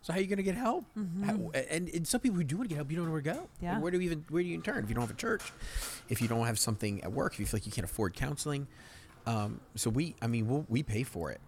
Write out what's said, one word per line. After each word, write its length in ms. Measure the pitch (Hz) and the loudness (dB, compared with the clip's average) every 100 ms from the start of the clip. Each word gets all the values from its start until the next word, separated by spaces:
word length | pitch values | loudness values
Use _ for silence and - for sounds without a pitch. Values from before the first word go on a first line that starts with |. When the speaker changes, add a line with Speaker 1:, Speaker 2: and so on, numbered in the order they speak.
Speaker 1:
So 120 | - | 0
how 60 | 175 | 0
are 20 | |
you 60 | 190 | 2
gonna 160 | 202 | 2
get 120 | 190 190 | 2 2
help? 300 | 247 339 254 214 | 2 0 -2 -6
Speaker 2:
Mm-hmm. 260 | 196 175 | -4 0
Speaker 1:
How, 280 | 202 214 170 147 131 | 0 2 0 0 0
and, 180 | 160 175 | 0 0
and 180 | 170 165 | -2 2
some 140 | 247 | 2
people 160 | 254 185 | 4 2
who 60 | |
do 140 | 151 165 | 2 0
wanna 120 | 240 | 0
get 60 | 147 | -2
help, 160 | 143 | -2
you 60 | 160 | -2
don't 80 | 170 | 0
know 60 | |
where 80 | 160 | 0
to 120 | 143 | 0
go. 60 | 240 | -2
Like, 100 | 370 - | -6 -6
Speaker 2:
Yeah. 180 | 175 202 | -2 0
Speaker 1:
where 120 | 170 | 2
do 60 | 180 | 2
we 80 | 180 | 2
even, 200 | 160 156 | -2 0
where 140 | 160 | 0
do 40 | 175 | 2
you 60 | |
even 100 | 165 | 0
turn 200 | 170 - | -2 -2
if 60 | 104 | 0
you 60 | 113 | 0
don't 80 | 113 | 0
have 40 | - | -2
a 40 | |
church, 320 | - - - - - - - - - | -2 -2 -2 -10 -6 -4 -4 -8 -4
if 120 | 120 | 0
you 60 | 117 | 2
don't 180 | 117 117 | 4 2
have 140 | 113 | 2
something 420 | - 107 107 101 | 2 2 0 0
at 80 | 85 | -2
work, 220 | 127 - | 0 0
if 60 | - | 0
you 60 | 104 | 0
feel 120 | 110 | 0
like 80 | 104 | -2
you 60 | |
can't 140 | - 98 | -4 -4
afford 280 | - 101 | 0 -2
counseling? 540 | - 135 147 151 143 139 - - - - - - | 0 -2 -2 -2 -2 -4 -10 -20 -20 -20 -8 -2
Um, 340 | 113 104 113 - 107 | 0 0 -4 -10 -2
so 140 | 120 | 2
we, 260 | 113 165 - | 2 0 -2
I 60 | 113 | 0
mean, 200 | 117 110 | 2 2
we'll, 180 | 139 156 | 2 2
we 140 | 113 | 0
pay 200 | 143 104 | 2 0
for 280 | 127 - 78 | 0 -2 -4
it 100 | 53 | -6